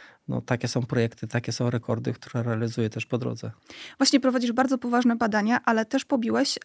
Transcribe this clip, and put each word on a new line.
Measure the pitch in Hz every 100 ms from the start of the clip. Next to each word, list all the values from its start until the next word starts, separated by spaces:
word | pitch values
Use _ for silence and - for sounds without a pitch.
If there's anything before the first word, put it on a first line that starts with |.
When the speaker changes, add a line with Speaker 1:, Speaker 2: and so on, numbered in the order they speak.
| - - -
Speaker 1:
no, | 123
takie | 113 120 123
są | 131 127
projekty, | 127 117 - 110
takie | 120 117
są | 113 120
rekordy, | 120 - 113 120
które | 113 - 123
realizuję | 117 110 117 113 110
też | 110 -
po | 123
drodze. | 123 117 110 - _ - - -
Speaker 2:
Właśnie | 269 277
prowadzisz | 269 254 240
bardzo | 233 262 254
poważne | 240 240 247 233
badania, | 226 208 208 247 -
ale | 220 220
też | 269 -
pobiłeś, | 269 226 226 277 -